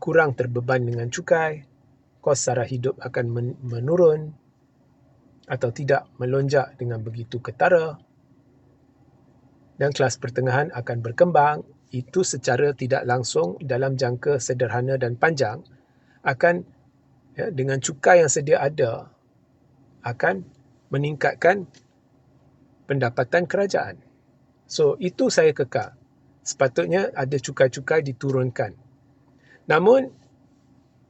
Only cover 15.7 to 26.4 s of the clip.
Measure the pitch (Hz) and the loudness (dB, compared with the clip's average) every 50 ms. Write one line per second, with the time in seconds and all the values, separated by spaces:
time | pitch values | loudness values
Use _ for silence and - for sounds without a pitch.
15.7 | - _ _ _ _ _ _ _ _ _ - - 139 - - 170 175 180 175 - | -20 _ _ _ _ _ _ _ _ _ -4 -4 0 2 2 2 2 0 -4 -10
16.7 | _ _ _ _ _ _ _ _ _ _ _ _ _ - - 226 170 131 131 135 | _ _ _ _ _ _ _ _ _ _ _ _ _ -8 -6 -4 -4 -2 -2 -2
17.7 | 135 135 - - 151 - - 196 185 175 160 147 - 160 143 147 160 - 131 139 | -2 -2 -4 -6 -6 2 6 8 8 8 8 4 2 0 0 2 2 2 2 0
18.7 | - 151 135 113 117 - - - _ _ _ _ _ _ _ _ _ _ _ _ | 0 0 0 0 -2 -6 -10 -16 _ _ _ _ _ _ _ _ _ _ _ _
19.7 | _ _ _ _ _ _ - 120 117 - - 170 190 190 175 - - _ _ _ | _ _ _ _ _ _ -10 -10 -4 -2 -2 -2 -2 -2 -8 -14 -20 _ _ _
20.7 | _ _ _ _ - 139 143 151 151 139 - 147 147 - - 165 190 202 175 - | _ _ _ _ -4 -2 -2 -4 -2 -2 -2 -2 0 2 2 2 2 2 -4 -10
21.7 | _ _ _ _ _ _ _ _ _ _ _ _ _ _ _ _ _ _ _ _ | _ _ _ _ _ _ _ _ _ _ _ _ _ _ _ _ _ _ _ _
22.7 | _ _ _ - 139 139 127 120 120 - 131 - - 175 175 165 - 190 202 196 | _ _ _ -4 -2 -2 -2 0 0 -2 -2 0 0 0 0 0 0 0 0 0
23.7 | - 160 139 - 180 - - _ _ _ _ _ _ _ _ _ _ _ _ - | 0 -2 -4 -4 -10 -16 -20 _ _ _ _ _ _ _ _ _ _ _ _ -8
24.7 | - - 156 143 143 - 185 180 - - 269 233 - 277 240 233 147 - 139 - | -2 2 2 2 2 0 -4 -4 -2 0 0 2 4 4 4 4 4 0 -2 -2
25.7 | - 120 101 - - _ _ _ _ _ _ _ _ _ | -4 -4 -6 -8 -12 _ _ _ _ _ _ _ _ _